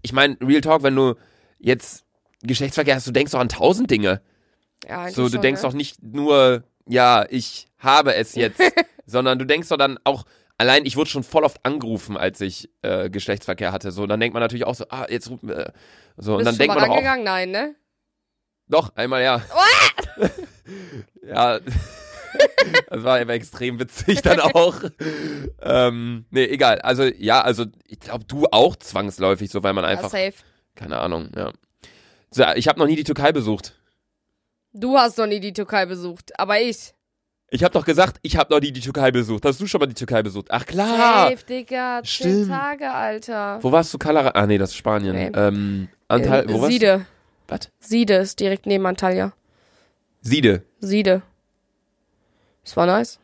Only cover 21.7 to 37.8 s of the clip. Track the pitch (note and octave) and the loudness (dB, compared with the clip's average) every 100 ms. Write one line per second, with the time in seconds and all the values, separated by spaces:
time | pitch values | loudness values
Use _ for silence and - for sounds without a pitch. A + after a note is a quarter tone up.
21.7 | - - - - - - F#5+ D5 - B4 | -6 -6 -16 -20 -20 -10 2 2 4 2
22.7 | C#4+ - A#2 A#2+ B2+ A#2 A#2+ A2+ - B2 | 0 -2 -6 0 0 0 -4 -6 -8 -6
23.7 | A#2+ B2+ - - G3 E3 E3+ D#3 E3 F3 | -6 -8 -4 0 2 2 2 4 4 4
24.7 | - F3 _ D#3+ D3+ D3+ D3 C#3 - - | 0 -12 _ -8 -8 -10 -10 -12 -10 0
25.7 | B2+ B2 A#2 A#2 A#2 A#2 C3 B2 C3 C3 | 2 2 0 -8 -10 -4 -2 0 2 2
26.7 | G#2+ - B2+ C3+ - G#2+ B2 B2+ A2+ A2+ | 2 0 2 0 0 2 4 4 0 -6
27.7 | _ _ - - A#2 G#2+ C#3 D3+ G#2+ D3+ | _ _ -20 -12 -12 -10 -2 4 6 4
28.7 | - - G2 G2+ - F#2 F#2+ G2+ G2+ G2 | 2 -8 -6 -6 -2 0 0 -4 -2 -2
29.7 | G2 E2+ G2 G2 F#2+ F#3+ - _ _ _ | 0 -2 -2 -4 -4 -6 -8 _ _ _
30.7 | _ - B1+ E2 E2 D#2 - - - _ | _ -10 -6 -6 -6 -8 -10 -10 -12 _
31.7 | _ - _ _ _ _ - A2+ D#2+ D3 | _ -20 _ _ _ _ 2 2 2 0
32.7 | D3 D3+ D#3 C#3 C#3 C#3+ D#3 G#2+ G2+ - | 2 2 0 -2 0 0 0 -2 -4 -8
33.7 | _ _ _ _ _ _ _ _ _ _ | _ _ _ _ _ _ _ _ _ _
34.7 | G#3 A#3+ C4+ A#3 - G#3+ G#3 G3+ G3 G3 | -6 2 4 4 2 -2 -2 -6 -8 -2
35.7 | G#3+ F3+ F#3 F3 E3+ - - F#3+ G#3 A#3+ | -2 -2 -6 -10 -14 -16 -6 0 0 0
36.7 | A3 - _ _ _ _ _ _ A#2+ F3 | -4 -14 _ _ _ _ _ _ 0 2
37.7 | F3 | 2